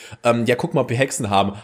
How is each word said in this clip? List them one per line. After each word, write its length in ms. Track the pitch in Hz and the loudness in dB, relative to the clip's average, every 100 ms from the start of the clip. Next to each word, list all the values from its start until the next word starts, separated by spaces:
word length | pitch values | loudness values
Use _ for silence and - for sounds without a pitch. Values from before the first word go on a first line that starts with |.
| - - | -18 -2
ähm, 220 | 120 117 113 | 0 2 2
"Ja, 80 | |
guck 180 | 120 165 | 0 0
mal, 80 | 147 | -2
ob 80 | 123 | -2
wir 80 | 104 | 0
Hexen 320 | 135 - 107 | 0 -2 0
haben." 280 | 98 98 101 | 2 2 -2